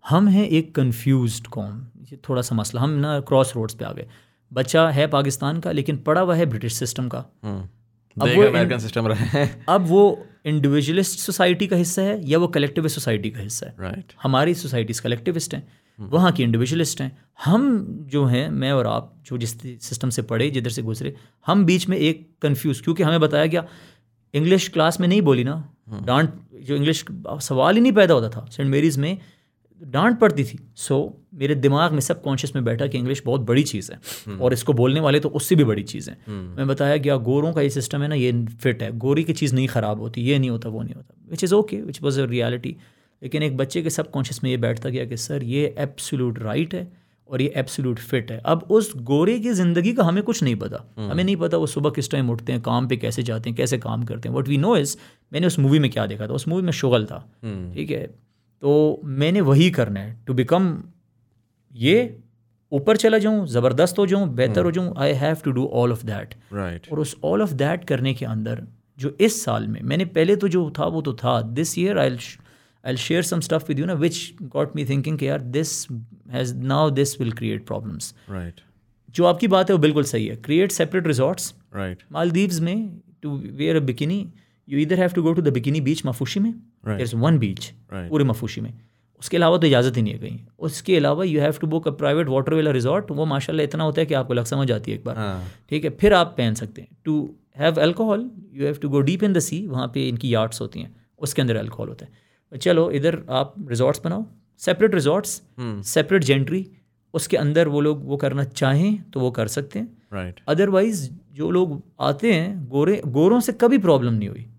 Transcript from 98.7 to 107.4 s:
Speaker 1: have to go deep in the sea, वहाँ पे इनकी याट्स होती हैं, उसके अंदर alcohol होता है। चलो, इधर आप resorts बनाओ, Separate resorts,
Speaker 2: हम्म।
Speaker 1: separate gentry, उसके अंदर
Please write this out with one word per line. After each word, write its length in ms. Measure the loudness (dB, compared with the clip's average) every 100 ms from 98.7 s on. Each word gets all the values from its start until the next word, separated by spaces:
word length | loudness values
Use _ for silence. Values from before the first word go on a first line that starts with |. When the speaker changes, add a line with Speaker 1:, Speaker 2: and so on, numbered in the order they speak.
Speaker 1:
have 120 | -2
to 100 | 0
go 140 | 2 2
deep 140 | 2
in 140 | 2 2
the 140 | 0
sea, 180 | -4 -6
वहाँ 220 | -6 -4
पे 140 | -4 -4
इनकी 260 | -4 0
याट्स 260 | 0 0 -4
होती 200 | -10 -10
हैं, 160 | -14 -18 _ _
उसके 240 | -6 0
अंदर 140 | 0 0
alcohol 320 | -4 -8 -12
होता 180 | -12 -18
है। 60 | _ _ _ _ -4
चलो, 320 | 2 4 2
इधर 320 | 2 0 -2 -4
आप 240 | -2 -2 -6
resorts 420 | -6 0 0 0
बनाओ, 220 | -4 -6 -8 -14 _ _
Separate 360 | -4 2 2
resorts, 480 | 4 2 0 -2 -10 _ -10
Speaker 2:
हम्म। 240 | -8 -8
Speaker 1:
separate 420 | -2 0 2 2
gentry, 460 | 4 2 2 -4 -6 _ _ _ _
उसके 220 | -6 -2
अंदर 320 | 0